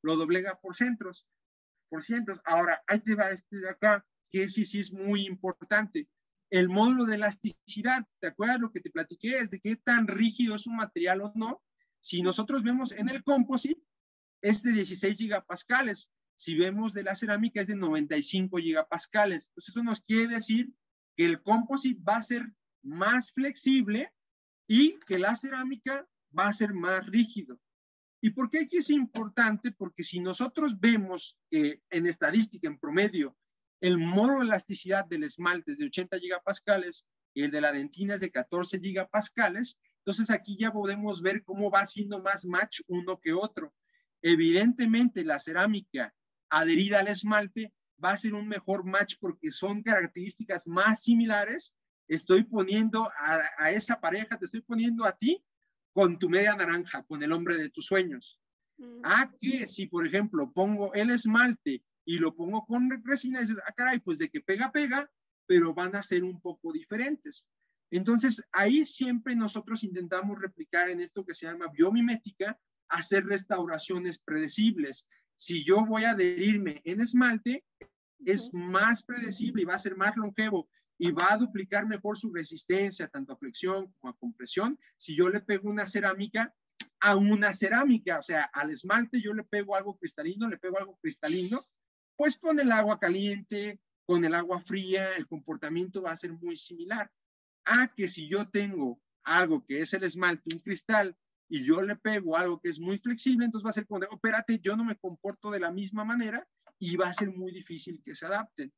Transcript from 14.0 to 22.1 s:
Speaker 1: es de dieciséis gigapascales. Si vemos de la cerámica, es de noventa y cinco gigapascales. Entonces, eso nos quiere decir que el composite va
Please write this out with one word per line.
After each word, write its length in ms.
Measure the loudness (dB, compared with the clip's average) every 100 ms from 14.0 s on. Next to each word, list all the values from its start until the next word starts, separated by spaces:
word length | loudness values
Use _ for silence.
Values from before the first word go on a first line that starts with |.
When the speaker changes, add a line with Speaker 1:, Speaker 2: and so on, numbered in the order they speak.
| _ _ _ _
Speaker 1:
es 200 | 0 2
de 100 | 2
dieciséis 440 | 2 0 -2 -2 0
gigapascales. 920 | -2 -4 -4 -10 0 0 0 -4 -12 _ _ _
Si 180 | -4
vemos 380 | 0 2 0 -4
de 120 | -4
la 120 | -6 -4
cerámica, 460 | -2 0 0 -2
es 60 | -4
de 80 | -2
noventa 420 | 0 0 0 0
y 40 |
cinco 360 | 0 0 0 0
gigapascales. 880 | 0 0 0 -4 0 2 2 0 -6
Entonces, 280 | -16 -10
eso 80 | -4
nos 200 | -2 -4
quiere 240 | 0 2 2
decir 480 | 0 2 0 0 _ _ _ _ 0
que 80 |
el 160 | 2 2
composite 640 | 2 2 2 -2 -2 -2
va 100 | 0